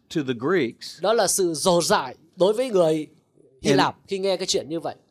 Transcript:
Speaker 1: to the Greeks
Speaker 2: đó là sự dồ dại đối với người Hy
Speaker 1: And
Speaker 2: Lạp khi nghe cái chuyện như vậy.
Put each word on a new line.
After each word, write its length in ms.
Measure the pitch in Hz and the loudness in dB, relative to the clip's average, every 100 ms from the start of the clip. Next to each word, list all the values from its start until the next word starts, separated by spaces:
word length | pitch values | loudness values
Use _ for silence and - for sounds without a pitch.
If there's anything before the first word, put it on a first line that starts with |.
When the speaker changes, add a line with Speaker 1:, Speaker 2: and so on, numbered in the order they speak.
| _ | _
Speaker 1:
to 60 | 165 131 | -6 -4
the 60 | 117 | -4
Greeks 600 | 139 185 117 - - - | 0 0 -2 -6 -18 -6
Speaker 2:
đó 100 | 190 | 0
là 140 | 226 185 | 2 2
sự 280 | - 175 | 0 -2
dồ 280 | 147 180 175 | 0 2 2
dại 320 | 156 196 131 - _ 180 | 2 0 0 -12 _ 0
đối 160 | 185 | 2
với 180 | 220 262 | 2 0
người 360 | 190 160 160 151 _ _ _ _ _ | 2 2 2 -4 _ _ _ _ _
Hy 80 | 214 | 2
Speaker 1:
And 80 | - | 2
Speaker 2:
Lạp 180 | 147 - - | 2 -2 -8
khi 100 | 196 | -4
nghe 180 | 190 185 | -2 -2
cái 100 | 185 | -2
chuyện 220 | 170 117 | -4 -4
như 120 | 165 | -8
vậy. 140 | 147 - _ | -8 -12 _